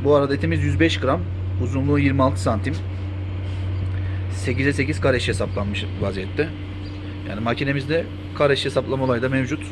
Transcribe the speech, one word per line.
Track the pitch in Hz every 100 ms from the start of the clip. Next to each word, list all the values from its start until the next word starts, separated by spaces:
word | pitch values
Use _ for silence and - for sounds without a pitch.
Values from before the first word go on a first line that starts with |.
Bu | 135 147
arada | 139 139
etimiz | 165 160
yüz | 147 143
beş | 165 -
gram, | 127 160 - - - -
uzunluğu | 123 135 139 147
yirmi | 143 135
altı | 131 135
santim. | 143 110 110 - - - - - - - - - - - - - - - -
Sekize | - - 127 139
sekiz | 143 135 151
kare | 139 135
şişe | -
saplanmış | - 107 98 101 101 95 -
vaziyette. | 101 95 95 - 156 - - - - - - - -
Yani | 101
makinemizde | 117 120 143 139 131 160 - - - -
kare | 147 135
şişe | 143
saplama | 135 123 135 131
olayı | 120
da | 131
mevcut. | 135 127 147 -